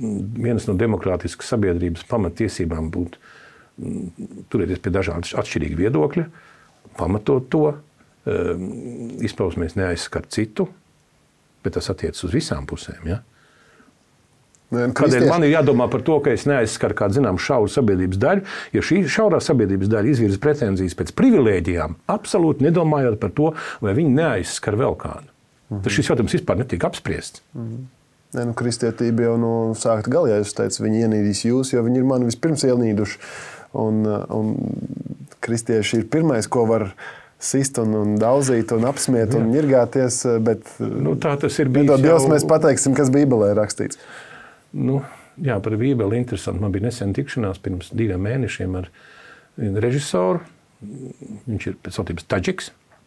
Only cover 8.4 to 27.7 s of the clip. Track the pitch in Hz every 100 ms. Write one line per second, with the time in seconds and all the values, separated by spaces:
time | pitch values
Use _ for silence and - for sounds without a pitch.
8.4 | 87 87 92 120 120 120 117 - 107 -
9.4 | 95 87 82 101 92 87 - 82 - -
10.4 | 110 - 185 - _ _ _ _ _ _
11.4 | _ _ 98 87 - 92 80 - 87 82
12.4 | 80 76 69 78 - 76 82 107 - _
13.4 | _ _ _ _ _ _ _ _ _ _
14.4 | _ _ - 120 123 127 151 123 123 170
15.4 | 147 160 143 123 120 - - 151 147 110
16.4 | 139 139 110 - 104 104 104 113 120 90
17.4 | - 131 104 - 117 92 92 95 131 196
18.4 | 196 - - 107 - 175 170 - 214 151
19.4 | - 139 101 98 98 110 107 135 107 98
20.4 | 147 147 113 95 92 - 85 - 254 214
21.4 | 113 95 85 87 78 82 - 208 - 208
22.4 | 165 139 139 170 160 151 127 110 101 113
23.4 | 151 - - - 104 104 165 127 170 107
24.4 | 87 - - 104 131 82 - - - _
25.4 | _ _ - 101 98 123 - 143 107 170
26.4 | - 95 127 90 - - - - - -
27.4 | _ 135 113